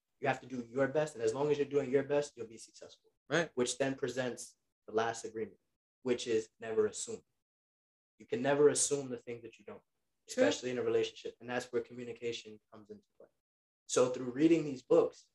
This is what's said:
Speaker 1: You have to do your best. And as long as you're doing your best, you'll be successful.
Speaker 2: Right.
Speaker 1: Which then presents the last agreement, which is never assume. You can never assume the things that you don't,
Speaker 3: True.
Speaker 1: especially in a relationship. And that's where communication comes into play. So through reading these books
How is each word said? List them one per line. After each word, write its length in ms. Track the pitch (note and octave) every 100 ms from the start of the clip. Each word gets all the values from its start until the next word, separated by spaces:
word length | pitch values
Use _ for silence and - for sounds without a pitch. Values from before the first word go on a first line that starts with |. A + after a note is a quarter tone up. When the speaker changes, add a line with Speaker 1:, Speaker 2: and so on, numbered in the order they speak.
| _ -
Speaker 1:
You 80 | C3+
have 120 | B2+
to 60 | B2
do 200 | B2+ A#2
your 160 | B2 C3
best. 280 | D3+ D3+ A2+
And 80 |
as 100 | A2+
long 180 | C3 D3
as 60 | C#3+
you're 80 | C3
doing 220 | C#3 B2+
your 120 | C#3
best, 320 | C3 C#3+ C#3+ A#2+
you'll 120 | G#2+
be 100 | A2
successful. 540 | - - - - _ _ -
Speaker 2:
Right. 200 | D#3 D#3+ -
Speaker 1:
Which 220 | B2 -
then 180 | C3+ C3+
presents 600 | B2+ B2+ B2+ A2+ - _ _ _ -
the 60 |
last 320 | G#2+ A2+ A2+ G#2+
agreement, 340 | A2 G2+ - _ _ _ _
which 240 | B2+ A#2+ B2+
is 220 | A2 - -
never 260 | A2+ A2 G#2+
assume. 380 | - A#2 G#2+ _ _ _ _ _ _ _ _ _ -
You 60 | A2
can 160 | A#2+
never 280 | C3+ C#3+ D3
assume 400 | B2 - C#3+ C3
the 80 | A#2
things 240 | - A#2+
that 140 | A#2 -
you 60 | -
don't, 160 | G#2+ _ _ _ _ -
Speaker 3:
True. 140 | B3+
Speaker 1:
especially 260 | C4+ - B2+
in 80 | B2
a 60 |
relationship. 520 | A2+ A2+ A2 - A2 -
And 100 | A#2+
that's 220 | B2 B2
where 100 | A#2+
communication 760 | A#2 B2 A#2+ A2+ A#2+ A2+ G#2+ G#2+ _
comes 180 | A2 G#2
into 140 | G2+ _ _
play. 100 | - _ _ _ _ _ -
So 220 | C3+ C3
through 220 | C3 B2
reading 320 | B2+ E3 D#3+
these 180 | D3 B2
books 440 | - D#3+ - - _